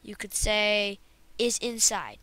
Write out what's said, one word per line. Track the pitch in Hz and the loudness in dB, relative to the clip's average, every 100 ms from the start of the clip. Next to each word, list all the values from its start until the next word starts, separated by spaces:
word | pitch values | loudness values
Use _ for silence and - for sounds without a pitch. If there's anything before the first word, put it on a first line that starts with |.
you | - 208 | -14 -12
could | 202 | -6
say | - 226 214 208 208 202 196 - - - - | -2 2 2 4 2 0 -6 -16 -20 -18 -2
is | 240 - | 0 0
inside. | 240 226 - 202 123 104 | -4 2 2 2 -8 -16